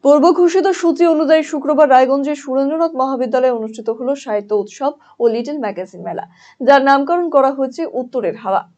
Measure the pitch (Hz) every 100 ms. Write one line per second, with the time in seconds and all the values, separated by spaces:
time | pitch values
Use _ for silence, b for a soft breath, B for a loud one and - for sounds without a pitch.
0 | 277 294 320 349 349 359 339 349 339 320
1 | 339 311 302 320 311 302 277 294 294 254
2 | 262 277 277 294 285 262 277 320 330 285
3 | 269 269 254 262 254 233 220 220 220 226
4 | 254 277 269 208 208 214 202 - 277 285
5 | b b 240 226 240 302 220 190 185 180
6 | 185 170 - b b b 247 277 269 277
7 | 277 349 349 285 269 269 262 247 330 -
8 | 247 339 294 220 220 196 -